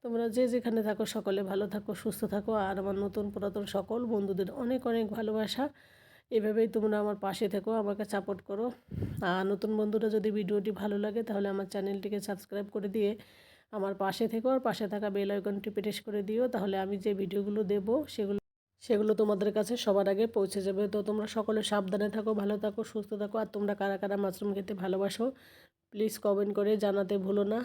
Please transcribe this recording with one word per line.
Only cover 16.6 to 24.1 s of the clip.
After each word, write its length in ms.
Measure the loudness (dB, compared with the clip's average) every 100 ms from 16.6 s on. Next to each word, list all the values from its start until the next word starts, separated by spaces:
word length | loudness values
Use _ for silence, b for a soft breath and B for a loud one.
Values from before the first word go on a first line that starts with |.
| 0 0
আমি 180 | 0 0
যে 140 | 0
ভিডিওগুলো 480 | 0 0 -2 0 0
দেবো 300 | 2 0 2 0 0
সেগুলো, 320 | -4 -2 -2 _ _ _ _
সেগুলো 280 | 0 2 4 4
তোমাদের 340 | 4 4 2
কাছে 220 | 2 0 0
সবার 300 | 4 4 4
আগে 160 | 4 2
পৌঁছে 320 | 2 0 0
যাবে। 220 | 0 0 0
তো 100 | 0
তোমরা 240 | 0 -2 -2
সকলে 340 | -2 0 0
সাবধানে 440 | 2 0 2 0 0
থাকো, 220 | 0 0
ভালো 220 | 0 0 0
থাকো, 240 | -2 -2
সুস্থ 280 | -6 -6 -6 -4
থাকো। 160 | -2 -2
আর 100 | -2
তোমরা 260 | -2 -2 0
কারা 220 | 0 0
কারা 180 | 0